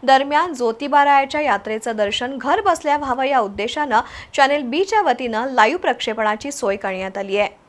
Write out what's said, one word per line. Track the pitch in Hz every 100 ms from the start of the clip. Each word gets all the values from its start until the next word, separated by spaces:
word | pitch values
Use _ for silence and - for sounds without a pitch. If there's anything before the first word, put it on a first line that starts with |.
दरम्यान, | 254 269 277 294 349
ज्योतिबा | 269 233 226 285 285 285
रायाच्या | 277 269 302
यात्रेचं | 294 202 208 220 240 220
दर्शन | 202 220 247 269
घर | 247 359
बसल्या | 403 330 311 285
व्हावं, | 277 262
या | 269 269
उद्देशानं | 233 196 214 - 196 220 - - - -
चॅनल | 269 294
बीच्या | 247 285 392 440
वतीनं | 349 247 254 220 254
लाईव्ह | 254 220 330
प्रक्षेपणाची | - 247 - 220 214 214 277
सोय | 277 226 196
करण्यात | 202 190 190 190
आली | 196 196
आहे. | 202 -